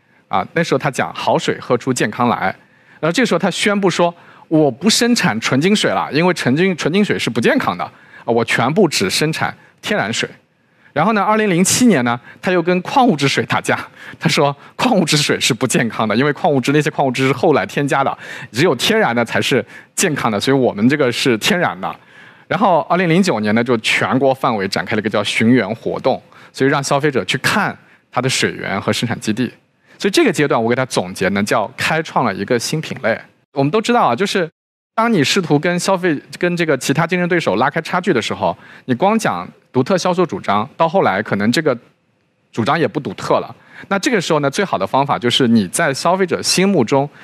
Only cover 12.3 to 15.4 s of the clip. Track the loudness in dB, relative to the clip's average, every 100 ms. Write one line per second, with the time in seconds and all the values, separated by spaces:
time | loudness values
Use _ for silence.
12.3 | -6 0 0 2 -2 0 2 4 2 0
13.3 | 0 -2 -2 -2 -4 -4 -18 -20 -4 -2
14.3 | 2 0 0 -14 -4 0 2 2 0 0
15.3 | 0